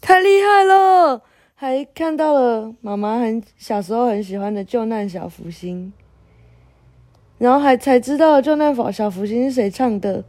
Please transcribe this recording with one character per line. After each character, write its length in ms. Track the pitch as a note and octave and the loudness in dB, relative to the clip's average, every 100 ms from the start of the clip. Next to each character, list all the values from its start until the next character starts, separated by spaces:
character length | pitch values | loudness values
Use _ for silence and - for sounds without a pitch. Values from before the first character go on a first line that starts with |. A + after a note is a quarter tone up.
太 200 | - F#4 | 4 4
厉 200 | F#4+ G4 | 6 4
害 220 | G4+ G4+ | 4 4
了！ 580 | F#4+ F#4+ F#4+ F#4 E4 B3 _ _ _ | 6 6 6 4 4 0 _ _ _
还 320 | _ C4+ C4 C#4 | _ -4 -4 -6
看 220 | - D#4+ D#4 | -6 -6 -2
到 180 | D#4 | 0
了 400 | D4 B3 A3+ A3 A3+ | 2 2 0 -6 -14
妈 140 | A3 G3+ | -10 -6
妈 240 | G#3 A3+ | -4 -2
很， 240 | A#3 A3+ A3 _ | -2 -4 -8 _
小 240 | - G#3 | -8 -6
时 120 | F3+ | -4
候 140 | A3+ B3 | -2 0
很 160 | G3+ | -2
喜 140 | G3+ G3 | -6 -8
欢 160 | G3+ | -6
的 100 | G#3 | -6
《救 220 | F#3+ A#3+ A3 | -4 -4 -4
难 220 | A3+ G3+ | -4 -6
小 200 | F3+ F3 | -8 -12
福 240 | E3+ E3 | -14 -16
星》， 400 | E3+ F3+ F3+ F#3 - _ _ _ _ _ _ _ _ _ _ _ _ _ _ | -14 -10 -10 -12 -18 _ _ _ _ _ _ _ _ _ _ _ _ _ _
然 160 | A#3+ | 2
后 60 | C4+ | 2
还， 160 | C#4+ B3+ | 2 0
才 240 | C#4 B3+ | 2 0
知 180 | A#3+ C#4+ | 0 2
道 240 | D#4+ D4 | 4 4
《救 140 | C#4 D4+ | 2 0
难 180 | D4+ C4+ A3+ | 0 0 -4
小 160 | G3 G#3 | -4 -6
福 160 | F#3 G3+ | -4 -6
星》 180 | A3+ | -2
是 80 | C4 | -2
谁 180 | B3+ G3+ | -2 -4
唱 300 | F#3+ B3+ G#3 | -2 -4 -2
的 240 | G3 F#3 | -4 -6